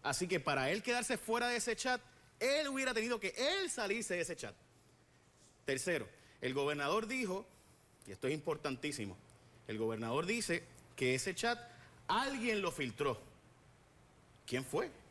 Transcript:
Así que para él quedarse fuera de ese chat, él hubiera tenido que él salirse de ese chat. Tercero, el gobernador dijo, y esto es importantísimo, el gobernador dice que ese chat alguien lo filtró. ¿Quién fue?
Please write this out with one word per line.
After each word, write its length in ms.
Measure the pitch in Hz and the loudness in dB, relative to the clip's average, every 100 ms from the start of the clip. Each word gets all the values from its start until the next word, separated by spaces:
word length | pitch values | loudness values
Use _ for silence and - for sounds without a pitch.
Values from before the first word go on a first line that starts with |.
Así 260 | 135 139 180 | 0 0 2
que 100 | 175 | 2
para 320 | 147 135 131 | 2 2 2
él 120 | 202 | 0
quedarse 360 | 247 240 233 240 | 0 0 0 -2
fuera 300 | - 233 240 | 0 0 2
de 80 | 240 | 0
ese 180 | 240 | 0
chat, 260 | 220 254 247 - - - - | 0 0 0 -2 -20 -20 -2
él 300 | 247 285 285 | 2 4 2
hubiera 260 | 269 262 | 0 0
tenido 240 | 226 233 233 | 0 0 0
que 160 | 190 - | -2 0
él 320 | 269 392 370 | 2 2 0
salirse 460 | - 208 226 - | -2 0 -2 0
de 60 | 175 | 0
ese 160 | 165 165 | -2 -4
chat. 180 | 107 - - - - - - - - - - - | -8 -12 -20 -20 -20 -20 -20 -20 -20 -20 -20 -10
Tercero, 440 | - 135 - 160 101 - - - | -2 -2 0 0 -2 -12 -20 -6
el 140 | 127 | -2
gobernador 540 | 135 143 147 143 202 220 | 0 0 2 2 2 0
dijo, 380 | 262 214 185 233 - - - - - - | -2 -2 -2 -6 -20 -20 -20 -20 -20 -16
y 60 | |
esto 160 | 95 131 | -2 0
es 60 | |
importantísimo, 840 | 151 170 139 147 127 151 135 101 92 - - - - - | 0 -2 -2 -2 -2 -2 -2 -6 -8 -18 -20 -20 -16 -8
el 120 | 107 | -2
gobernador 480 | 113 110 113 135 175 | -2 0 0 0 0
dice 380 | 233 - - - - - | -2 0 -2 -4 -20 -18
que 200 | - 127 | 0 2
ese 200 | 131 196 | 2 0
chat 240 | 175 233 240 - - - - - | 0 0 -2 -6 -18 -20 -12 2
alguien 560 | 202 269 269 233 208 | 2 2 0 2 2
lo 80 | 180 | 0
filtró. 480 | - 131 107 143 117 - - - - - - - - - - - - - | 0 -4 0 0 0 -6 -20 -20 -20 -20 -20 -20 -20 -20 -20 -20 -20 -4
¿Quién 180 | 123 | -4
fue? 260 | 131 147 262 - - | 0 -2 -2 -8 -20